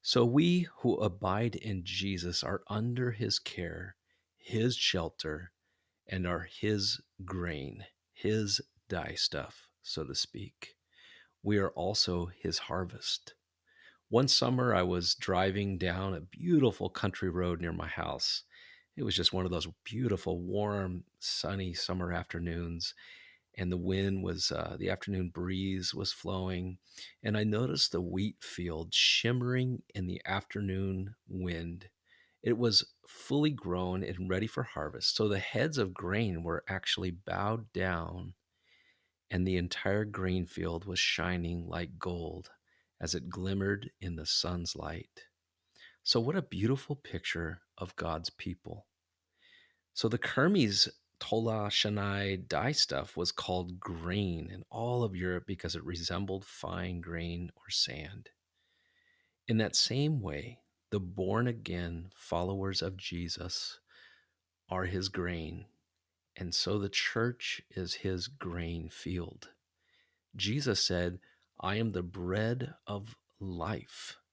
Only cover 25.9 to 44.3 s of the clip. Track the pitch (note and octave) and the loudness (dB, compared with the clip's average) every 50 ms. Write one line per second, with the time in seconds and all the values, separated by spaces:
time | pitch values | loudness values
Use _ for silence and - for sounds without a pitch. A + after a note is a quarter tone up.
25.9 | - - G2+ - - - - F#2 F#2+ F#2 F#2 F#2 F#2 F2+ F2+ F#2 F#2 - _ _ | -4 -2 -4 -4 -4 -4 -4 -2 -2 0 0 -2 -2 -2 -4 -4 -6 -10 _ _
26.9 | - - - - - _ - G#2 G#2 G#2+ G#2+ G#2+ G#2 G#2+ B2 C3+ - C#3 - - | -18 -18 -18 -18 -18 _ -2 0 2 2 2 2 2 2 2 0 2 2 2 2
27.9 | - F2 F2+ F2 F2+ F#2+ G2+ G#2+ - _ - - - - F2 F2 D#2+ D#2 E2+ F2 | 2 0 0 0 0 0 0 0 -2 _ -12 -10 -6 -4 -4 -4 -4 -4 -4 0
28.9 | - - - - - - - A#2 B2 B2 B2 B2 B2+ B2+ B2+ B2+ B2+ - - _ | 2 6 6 6 6 6 4 2 2 4 2 2 2 2 2 2 0 -2 -6 _
29.9 | - G#2 F#2 F2+ F2+ - - - F#2+ G2+ - _ - G#2 G2+ F#2+ F#2+ F#2+ G2 F#2+ | -6 -4 -2 -2 -2 -4 -4 -2 -2 -2 -2 _ -4 -2 0 0 0 0 0 0
30.9 | F#2+ F#2+ F#2 G2+ A2 _ _ - F#2 F#2 F2+ F2+ F2 E2 E2+ E2+ E2+ F2+ - - | 0 -2 -2 -6 -8 _ _ -8 -6 -4 -2 -2 -2 -2 -4 -6 -8 -8 -12 -18
31.9 | _ _ _ _ - _ _ _ _ _ - - A#2+ A2 B2 A#2 G#2 - - - | _ _ _ _ -20 _ _ _ _ _ 2 2 2 4 4 6 6 4 4 2
32.9 | _ _ _ - - - - - C3 D3 D3+ D#3 D3 A#2+ - F2 F2 F2+ F#2 F#2 | _ _ _ -16 -12 -10 -2 2 4 6 6 4 4 2 0 0 2 2 2 2
33.9 | F2+ F#2+ F#2+ - F#2 F2+ F#2 F#2 F#2 F#2+ A2 A2+ - - B2+ - - D2+ D2+ D2+ | 2 0 0 -2 -2 -4 0 0 2 2 2 0 0 -2 -4 -4 -4 -4 -4 -4
34.9 | - - - - - - G#2+ G#2+ G2+ F#2+ - - - A2 B2+ E3 D3+ C3+ G#2+ F#2 | -4 0 0 2 4 4 4 4 4 2 0 0 2 2 2 2 2 2 0 0
35.9 | F2+ - - F2 G2 G#2+ A#2 G#2 F2+ E2 E2+ E2+ E2 D#2 - - F#2+ F#2+ - - | 0 -4 -2 0 2 2 2 2 0 0 -2 -2 -2 -2 -2 -4 -4 -2 0 -2
36.9 | - - F#2 F#2 F2 F2 - - F2+ F#2 G2 G#2 A2 A#2 A2 G#2+ - F#2 F#2 F#2 | 0 0 0 -2 -4 -4 -6 -4 -2 0 0 0 0 -2 -4 -6 -2 0 0 2
37.9 | F2+ E2 E2 E2+ E2+ F2+ F#2 F#2 F2+ _ _ _ _ _ _ _ _ _ _ _ | 2 0 -2 -4 -6 -6 -8 -10 -12 _ _ _ _ _ _ _ _ _ _ _
38.9 | _ _ _ _ _ _ _ _ - F2+ F#2 F#2+ F#2 F2+ F2 F2 - - - G2 | _ _ _ _ _ _ _ _ 2 2 4 4 4 2 2 0 -4 -2 0 2
39.9 | G2 G#2 G#2+ G#2+ G2 F#2+ F#2 F#2 F2+ F#2 F2 - - E2+ E2+ F2 E2+ E2 F#2 G2+ | 2 2 0 -2 -2 -2 0 2 2 0 0 -2 -4 -4 -2 -2 -2 -4 -4 -4
40.9 | F#2 F2+ - - - - E2 F2+ F2+ F2 E2+ E2 F2 E2+ E2+ F2 E2+ E2+ F2 - | -2 0 0 0 2 0 0 0 0 0 0 -2 -2 -4 -4 -4 -4 -4 -4 -6
41.9 | - D#2+ - F#2 F2 E2+ E2 D#2+ E2 F2 F2+ - - _ _ _ _ _ _ _ | -8 -8 -6 -4 -4 -4 -4 -6 -6 -8 -12 -16 -20 _ _ _ _ _ _ _
42.9 | _ _ - - - D#2+ B1 - F#2+ G2 F#2 F#2+ G2 G2 G2 G2 G2+ G2+ A2 - | _ _ -4 -4 -2 -4 -4 -6 -6 -4 -2 0 0 2 2 2 0 0 -2 -12
43.9 | _ _ - F2 E2+ D#2+ D#2+ - | _ _ -8 -6 -6 -4 -2 0